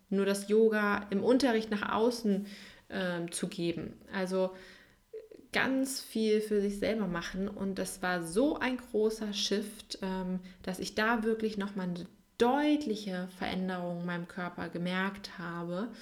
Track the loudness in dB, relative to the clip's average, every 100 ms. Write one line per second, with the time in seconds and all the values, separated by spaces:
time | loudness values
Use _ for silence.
0 | -2 2 4 2 4 6 6 6 2 0
1 | 0 0 4 6 6 2 0 -2 0 2
2 | 2 2 2 2 0 -12 -18 -20 -8 -4
3 | -2 -2 -4 -4 -4 -2 -2 -2 -6 -12
4 | -8 -4 0 2 0 -2 -16 -20 -20 _
5 | _ -18 -16 -20 -4 0 2 2 0 -4
6 | -4 0 4 4 4 2 2 0 0 0
7 | 0 -2 -4 -4 -4 -2 -4 -2 -4 -4
8 | -2 -2 0 2 2 2 -2 -4 -2 2
9 | 2 0 -4 -2 0 0 -2 -10 -10 -6
10 | -4 -2 -2 -4 -6 -10 -8 -6 -4 0
11 | 2 2 2 0 0 -2 -4 -2 -4 -4
12 | -8 -16 _ 2 4 6 4 4 2 -2
13 | -2 -4 -6 -4 -4 -2 -2 -2 -2 -4
14 | -2 -4 -6 -6 -6 -6 -6 -4 -2 0
15 | 0 -4 -12 -10 -8 -6 -4 -4 -4 -8